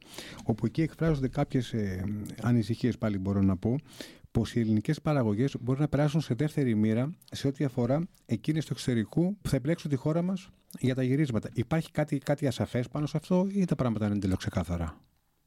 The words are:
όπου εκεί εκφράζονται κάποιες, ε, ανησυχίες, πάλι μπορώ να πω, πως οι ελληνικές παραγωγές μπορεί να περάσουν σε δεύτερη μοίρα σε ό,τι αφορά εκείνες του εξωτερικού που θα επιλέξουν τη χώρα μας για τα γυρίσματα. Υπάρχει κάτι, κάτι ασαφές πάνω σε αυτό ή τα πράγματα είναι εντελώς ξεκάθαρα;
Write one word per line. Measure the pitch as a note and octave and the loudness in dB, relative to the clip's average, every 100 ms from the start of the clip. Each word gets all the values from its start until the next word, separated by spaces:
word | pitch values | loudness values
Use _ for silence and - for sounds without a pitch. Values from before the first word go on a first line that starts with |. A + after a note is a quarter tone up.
| - - - - | -14 -16 -14 -8
όπου | - G#2+ A2+ | -4 0 0
εκεί | - | 0
εκφράζονται | D#3+ - D#3 D3 C3 | -2 0 0 0 0
κάποιες, | - C#3+ C3+ A#2+ | -2 0 0 0
ε, | A#2 G2+ F#2 F#2 G#2+ - - | -2 -2 -2 -4 -6 -8 -4
ανησυχίες, | A#2+ A#2+ G#2+ A2+ B2 G#2+ | 2 2 2 0 0 0
πάλι | A2 G2+ | -2 -2
μπορώ | F#2+ G2+ | 0 4
να | G2 F#2 | 4 4
πω, | A2+ C3+ - - - - - | 0 -2 -4 -16 -18 -20 -6
πως | - G#2+ | -2 0
οι | A#2+ | 0
ελληνικές | A2 G#2+ G#2 D3+ | 2 2 2 -2
παραγωγές | - D3 A2+ G2+ C#3 - | 0 2 2 2 0 -2
μπορεί | A#2+ C3+ | -2 0
να | D3+ | 2
περάσουν | C#3 D3+ D#3+ | 2 2 2
σε | - | 0
δεύτερη | A#2 D3+ D3+ C3 | 0 0 0 2
μοίρα | G#2+ G#2+ A2 C3+ F3 - | 4 4 2 0 -4 -12
σε | - C#3 | -4 -2
ό,τι | C#3 | 0
αφορά | D3 - A#2+ C#3 F3 _ - | -2 0 2 0 -2 _ -4
εκείνες | A2+ - D#3 | -2 0 -2
του | D3 | -2
εξωτερικού | C#3 - A#2+ G#2+ - F3+ G#3 | -4 0 0 2 0 0 -2
που | - | -2
θα | C#3 | 0
επιλέξουν | B2+ E3+ D#3 | 0 -2 -2
τη | C#3 | -2
χώρα | D3+ D#3 | 0 0
μας | F3+ F#3+ - - - - | 0 -2 -8 -20 -20 -4
για | B2 | 0
τα | B2+ | 2
γυρίσματα. | B2+ C3+ D3+ G#2+ - | 2 2 2 0 -2
Υπάρχει | - A#2 D#3+ D#3+ | -4 -2 -2 -2
κάτι, | - D3+ C#3+ | -2 -2 -2
κάτι | - C#3+ C#3 | 0 0 0
ασαφές | - A2 A#2+ A#2+ | 0 0 -2 -2
πάνω | D3 D3+ | -2 -2
σε | D#3 | -2
αυτό | - F3+ G3 | 0 2 2
ή | G3 | 0
τα | F3+ | 0
πράγματα | D#3+ B2+ A2 G#2+ | 2 0 2 0
είναι | |
εντελώς | G#2 F#2+ F2+ | 2 0 0
ξεκάθαρα; | - - E2+ E2+ D#2+ - _ _ _ _ | -2 -2 -2 -2 -4 -8 _ _ _ _